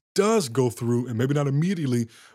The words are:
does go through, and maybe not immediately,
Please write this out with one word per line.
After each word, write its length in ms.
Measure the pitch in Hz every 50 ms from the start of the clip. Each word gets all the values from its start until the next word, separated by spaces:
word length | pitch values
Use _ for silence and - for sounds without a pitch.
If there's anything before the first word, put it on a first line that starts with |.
| _ _ -
does 360 | - 196 208 226 220 175 123
go 180 | 113 135 131 123
through, 380 | 117 - 123 117 120 120 127
and 100 | 120 120
maybe 160 | 107 123 135 143
not 140 | 147 147
immediately, 640 | 139 135 143 160 185 202 170 151 131 123 120 117 113 - - - -